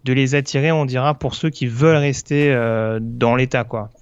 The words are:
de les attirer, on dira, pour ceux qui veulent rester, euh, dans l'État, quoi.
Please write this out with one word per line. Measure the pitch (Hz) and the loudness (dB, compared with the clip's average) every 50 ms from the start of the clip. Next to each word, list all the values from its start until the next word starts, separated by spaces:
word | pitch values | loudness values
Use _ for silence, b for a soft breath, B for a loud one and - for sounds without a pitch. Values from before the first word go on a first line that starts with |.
| - | -4
de | 123 127 | -2 0
les | 131 135 127 139 | 2 2 2 0
attirer, | 143 139 - - 139 139 160 165 | 0 0 -2 -2 0 0 2 2
on | 156 147 | 0 0
dira, | 131 127 127 127 147 151 | -2 -2 -2 0 0 -2
pour | 135 - 135 - | -2 -4 -6 -4
ceux | - - 160 | -4 -4 -4
qui | 151 - - | -4 -4 -6
veulent | 120 117 120 143 160 160 151 | -4 0 2 4 4 4 4
rester, | 143 143 135 - - - 147 143 147 143 | 2 0 -2 -4 -4 -2 0 2 2 2
euh, | 135 120 117 117 113 110 110 110 113 110 113 | 2 2 0 0 0 0 -2 -2 -2 -4 -6
dans | 113 117 120 120 117 117 | -6 -4 0 2 2 4
l'État, | 127 131 131 - 127 120 | 2 2 0 0 -2 -2
quoi. | 120 123 113 104 107 - _ | -4 -6 -8 -8 -10 -14 _